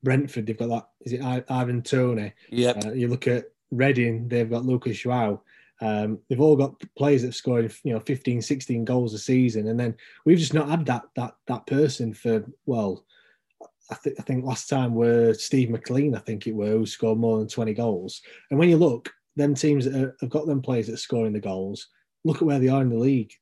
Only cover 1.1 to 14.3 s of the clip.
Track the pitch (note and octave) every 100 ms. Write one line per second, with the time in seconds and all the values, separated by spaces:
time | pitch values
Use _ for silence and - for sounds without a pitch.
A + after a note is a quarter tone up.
1.1 | B2 C3 B2+ A#2+ B2+ B2 B2 A#2 C3 B2+
2.1 | A#2 G#2 - _ A#2 A#2+ A#2+ G#2+ B2+ A#2+
3.1 | A#2+ - A#2+ - _ _ A#2+ C3+ B2+ A#2+
4.1 | A2+ A#2+ A#2+ A2+ A#2+ B2+ B2 B2 G#2 B2
5.1 | B2 A2 G2+ _ _ _ _ A2 G#2 G#2+
6.1 | A2 _ B2+ D3+ D3 C#3 - - - C#3
7.1 | C#3 B2 - - A#2+ A2+ - - A2+ -
8.1 | C3+ - B2 A2 C#3+ - A#2+ A2+ B2 A#2+
9.1 | G#2+ - B2+ B2+ A2 G#2+ A#2 B2 A2+ -
10.1 | - - F3 D3+ D3 D3 E3 C#3 A#2+ -
11.1 | - A#2+ - - A#2+ - C#3 D3+ - A#2
12.1 | G#2 A#2+ A2+ G#2 - - A#2+ G#2 F2+ _
13.1 | _ _ _ _ _ - _ _ - D3+
14.1 | - -